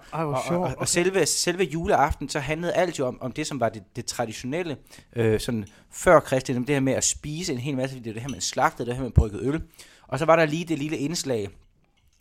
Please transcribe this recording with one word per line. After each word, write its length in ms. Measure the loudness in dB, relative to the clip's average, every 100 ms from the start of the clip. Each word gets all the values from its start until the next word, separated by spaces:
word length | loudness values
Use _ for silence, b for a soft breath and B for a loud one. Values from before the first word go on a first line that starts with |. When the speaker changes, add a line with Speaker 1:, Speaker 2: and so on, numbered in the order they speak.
| B
Speaker 1:
Ej, 120 | -6
hvor 100 | -2
Speaker 2:
Og, 80 | -2 -2
Speaker 1:
sjovt. 80 | -2
Speaker 2:
og, 40 |
og 100 | -2 -2
Speaker 1:
Okay. 100 | -2
Speaker 2:
selve, 400 | 0 2 2 2
selve 380 | 2 0 0
juleaften, 640 | 0 -2 2 4 4 2 -4
så 100 | -4
handlede 340 | -4 -4 -2
alt 260 | 2 0 0
jo 80 | -4
om, 120 | -4
om 100 | -8
det, 140 | -6 -6
som 140 | 0
var 80 | -2
det, 140 | -2 -12 -12
det 80 | -8
traditionelle, 720 | -4 -4 -6 -6 -4 -4 -8 B B B 0
øh, 240 | 2 2
sådan 240 | 0 -4 -4 b b
før 300 | -2 8 8
kristendom, 440 | 8 -2 -2 -4
det 100 | 0
her 60 | 0
med 120 | 2
at 120 | 2
spise 480 | 0 -2 -8 -8 -4
en 60 | -4
hel 180 | -4 -4
masse, 220 | -4 -6
det 80 | -10
er 60 |
det 100 | -10
her, 60 | -8
man 120 | -6
slagtede, 480 | -6 2 2 2 -6
det 80 | -4
her, 60 |
man 100 | 2
bryggede 320 | 4 4 2 -2
øl. 160 | -2 -4 B B B B
Og 100 | -2
så 60 |
var 120 | 4 6
der 80 |
lige 200 | 6 2
det 140 | -2 -2
lille 180 | -2 -2
indslag, 500 | -4 -4 -2 -4 -4 -10 _ _ _ _ _ _